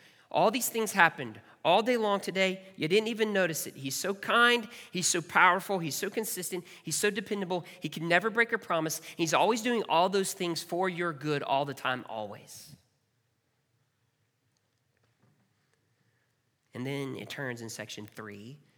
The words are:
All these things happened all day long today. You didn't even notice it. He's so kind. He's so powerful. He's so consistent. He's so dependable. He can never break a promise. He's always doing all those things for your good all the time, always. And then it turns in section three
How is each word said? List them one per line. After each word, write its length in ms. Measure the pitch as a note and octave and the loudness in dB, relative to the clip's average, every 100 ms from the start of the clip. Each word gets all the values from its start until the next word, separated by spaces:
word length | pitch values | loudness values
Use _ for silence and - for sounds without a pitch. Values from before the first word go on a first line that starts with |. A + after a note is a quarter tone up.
| - _ _ | -20 _ _
All 220 | - G3 | 2 4
these 180 | A#3 - | 2 -2
things 240 | A3+ A3 | -2 0
happened 480 | G3 E3 - A#2+ G#2 - - D3+ | 6 6 4 -8 -10 -20 -2 4
all 160 | F#3+ | 4
day 160 | A3+ A#3+ | 4 0
long 240 | G#3+ G3 | 2 0
today. 440 | - F3+ F#3+ F#3 - - | -2 0 0 -2 -10 -6
You 100 | D#3 | 2
didn't 220 | G#3 A3 | 2 2
even 240 | A3 G#3+ | 0 0
notice 340 | G3 F3 D#3 - | 2 0 0 -8
it. 80 | - | -8
He's 200 | C3+ - | -6 -4
so 180 | F#3 | -4
kind. 560 | G3 - A3+ A#3+ A#3+ G#3+ - - | -4 2 6 6 4 -2 -14 -8
He's 160 | F#3 - | -2 0
so 140 | F3 | 0
powerful. 580 | D3+ D3+ F3+ F#3 F#3+ F#3+ | 2 6 8 6 0 -2
He's 160 | D#3+ - | -2 -4
so 140 | G3+ | -4
consistent. 560 | A#3 G#3+ F#3 E3+ F3+ - - | -4 -4 -6 -6 -8 -8 -12
He's 120 | - D3+ | -6 0
so 140 | G#3 | 0
dependable. 560 | G#3 G3+ G3+ F3+ F3+ - - | 0 -4 -4 -2 -4 -4 -10
He 80 | D#3+ | -8
can 180 | D#3 E3 | -6 4
never 220 | F3 A3 | 4 4
break 240 | A3 A#3 | 0 0
a 40 | A3 | -2
promise. 440 | - E3 D#3 - - - | -2 0 0 -4 -10 -2
He's 160 | E3 | 2
always 280 | D3+ F3+ A#3 | 4 4 2
doing 220 | A#3+ A#3 - | 0 0 2
all 180 | D#3+ F#3+ | 4 4
those 260 | G3 F#3+ | 2 -2
things 300 | - F3 D#3+ | -4 -4 -4
for 240 | - F3 F#3+ | -4 -2 -2
your 240 | E3+ F3 | -2 -4
good 320 | C#3+ D3 C#3+ | -4 -2 -2
all 220 | - C3+ C#3+ | 0 0 0
the 80 | |
time, 320 | C3 C3 B2 - | -4 -4 -4 -6
always. 680 | A2 G#2 - - - - - _ _ _ _ _ _ _ _ _ _ _ _ _ _ _ _ _ _ _ _ _ _ _ _ _ _ _ _ _ _ _ _ _ _ _ _ _ _ _ | -8 -8 -12 -18 -20 -20 -20 _ _ _ _ _ _ _ _ _ _ _ _ _ _ _ _ _ _ _ _ _ _ _ _ _ _ _ _ _ _ _ _ _ _ _ _ _ _ _
And 140 | A#2 C3 | -10 -8
then 300 | C#3 C3+ A2 | -6 -8 -10
it 120 | A2 | -10
turns 300 | - C3 A#2+ | -8 -8 -8
in 100 | A2+ | -12
section 380 | - G#2+ - G#2 | -12 -12 -12 -14
three 500 | - G#2+ G#2 A2+ D3 _ | -14 -16 -16 -18 -20 _